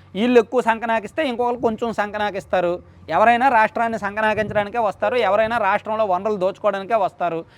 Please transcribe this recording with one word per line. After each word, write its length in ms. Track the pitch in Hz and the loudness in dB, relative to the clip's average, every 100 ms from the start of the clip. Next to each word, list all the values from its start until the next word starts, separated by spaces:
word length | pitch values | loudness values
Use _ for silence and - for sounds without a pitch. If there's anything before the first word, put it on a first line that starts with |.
| - | -12
వీళ్ళు 260 | 185 240 247 | -2 2 4
ఎక్కువ 200 | 220 254 | 4 2
సంకనాకిస్తే 680 | 233 226 233 226 202 - 294 | 0 0 -2 -2 -4 -4 -4
ఇంకొకరు 320 | 240 240 247 | -2 -2 -2
కొంచెం 320 | 240 220 233 | -2 -2 -4
సంకనాకిస్తారు. 880 | 214 208 208 208 190 - 185 175 175 - - - | -4 -4 -4 -4 -4 -2 0 0 -2 -8 -18 -4
ఎవరైనా 400 | 160 220 240 269 | 2 4 4 4
రాష్ట్రాన్ని 500 | 233 214 233 233 226 | 4 2 0 -4 -4
సంకనాకించడానికే 800 | 202 208 220 214 214 208 202 233 | -6 -2 -2 0 -2 -2 -2 -2
వస్తారు, 380 | 214 - 208 247 | -2 -2 -2 0
ఎవరైనా 400 | 202 202 220 233 | 2 2 2 0
రాష్ట్రంలో 480 | 196 202 - 220 | 0 0 0 -2
వనరులు 320 | 214 180 202 208 | 0 0 -2 -2
దోచుకోవడానికే 580 | 185 185 208 196 196 | -2 -2 -2 -2 -2
వస్తారు. 500 | 226 180 - 175 165 165 | 0 0 -2 -4 -4 -8